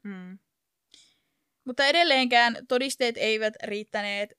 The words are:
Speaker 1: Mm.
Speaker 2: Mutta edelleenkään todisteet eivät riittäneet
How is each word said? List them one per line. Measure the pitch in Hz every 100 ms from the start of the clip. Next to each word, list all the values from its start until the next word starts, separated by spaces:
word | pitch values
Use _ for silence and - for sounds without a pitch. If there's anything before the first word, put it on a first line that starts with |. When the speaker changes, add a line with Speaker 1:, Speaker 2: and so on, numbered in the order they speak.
Speaker 1:
Mm. | 202 190 180 190 _ _ _ _ _ - _ _ _ _ _ _
Speaker 2:
Mutta | - 254 277
edelleenkään | 330 339 269 254 240 240 226 254
todisteet | 247 269 - 247 240
eivät | 220 220 220 220
riittäneet | 214 208 214 214 202 202 208